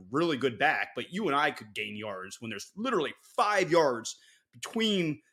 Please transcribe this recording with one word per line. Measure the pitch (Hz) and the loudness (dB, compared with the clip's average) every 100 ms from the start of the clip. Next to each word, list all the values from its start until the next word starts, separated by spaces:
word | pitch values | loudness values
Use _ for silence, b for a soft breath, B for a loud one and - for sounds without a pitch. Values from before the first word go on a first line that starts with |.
| 92 | -4
really | 131 170 139 | 0 0 2
good | 131 113 | 0 2
back, | 147 117 101 | 2 2 -2
but | - 113 | -6 -8
you | 180 202 | -4 0
and | 139 | 2
I | 151 | 0
could | - 107 | -2 -10
gain | 104 104 104 | -8 -8 -8
yards | 107 95 95 - | -8 -8 -10 -12
when | 113 | -10
there's | 101 - - | -10 -10 -6
literally | 247 220 135 - - - | -2 0 0 -4 -6 0
five | 208 208 175 | 2 2 4
yards | 165 147 120 117 - b b b | 6 4 2 -6 -12 b b b
between | 123 - 226 220 202 160 147 _ | -16 -8 -2 0 2 0 -2 _